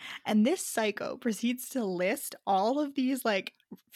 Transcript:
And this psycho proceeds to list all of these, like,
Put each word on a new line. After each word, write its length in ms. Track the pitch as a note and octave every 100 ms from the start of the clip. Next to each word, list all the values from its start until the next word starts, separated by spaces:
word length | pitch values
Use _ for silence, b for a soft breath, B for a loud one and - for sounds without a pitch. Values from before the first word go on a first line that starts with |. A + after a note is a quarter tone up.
| B B
And 220 | - G#3+ A3
this 180 | F#4
psycho 520 | - - A3 G3+ - -
proceeds 540 | A#3+ G#3 A#3 B3 -
to 140 | C4+
list 520 | G#3 F3+ F3+ C#4 - - -
all 320 | F#3+ G#3 C#4
of 160 | D4
these, 300 | C#4 B3+ C4
like, 280 | A#3 G3 - - _ - _